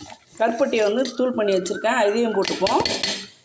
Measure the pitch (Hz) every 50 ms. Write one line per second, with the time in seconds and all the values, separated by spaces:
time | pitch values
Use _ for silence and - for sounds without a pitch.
0 | - - - - _ _ - - 220 233 233 233 285 254 - 226 214 202 208 240
1 | 269 247 - - 254 254 240 233 214 202 196 185 180 - 202 185 - 214 247 254
2 | 214 202 208 233 240 226 220 196 190 - - - 185 196 233 330 427 - - -
3 | - - - - - - - _ _